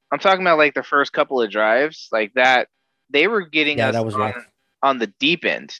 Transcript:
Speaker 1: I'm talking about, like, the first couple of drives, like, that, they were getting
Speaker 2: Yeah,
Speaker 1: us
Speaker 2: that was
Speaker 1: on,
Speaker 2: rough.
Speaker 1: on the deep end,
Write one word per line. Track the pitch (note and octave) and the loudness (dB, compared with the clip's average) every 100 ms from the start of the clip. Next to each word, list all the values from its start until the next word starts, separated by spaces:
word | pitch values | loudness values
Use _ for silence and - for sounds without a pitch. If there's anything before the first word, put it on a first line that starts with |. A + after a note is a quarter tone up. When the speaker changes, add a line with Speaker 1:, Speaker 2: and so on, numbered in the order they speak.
| _ | _
Speaker 1:
I'm | C#3+ | -2
talking | G3 F#3+ | 2 2
about, | F3+ D#3 | 2 4
like, | D3 | 2
the | C3+ | 0
first | - C#3+ C3+ | -2 0 0
couple | D#3+ C#3+ C3+ | -2 -2 0
of | G#2+ | -2
drives, | G#2+ G#2+ A#2+ D3+ - - | 0 2 2 0 -6 -6
like, | A2 G#2 | -4 -2
that, | B2+ B2+ B2+ - _ _ _ _ | 2 2 2 0 _ _ _ _
they | C#3+ F#3+ | 0 0
were | A3 | -2
getting | D#3+ D3+ D3+ C#3+ | -4 -2 -2 0
Speaker 2:
Yeah, | C3 | -2
Speaker 1:
us | |
Speaker 2:
that | A2+ | -2
was | A2+ | -4
Speaker 1:
on, | G#2 | -4
Speaker 2:
rough. | B2+ A#2+ - _ _ _ | -6 -8 -16 _ _ _
Speaker 1:
on | C3+ C3 | -2 -2
the | G#2 _ | -6 _
deep | C#3 F3 | -4 -2
end, | G#2 B1 C#2 | -4 -6 -10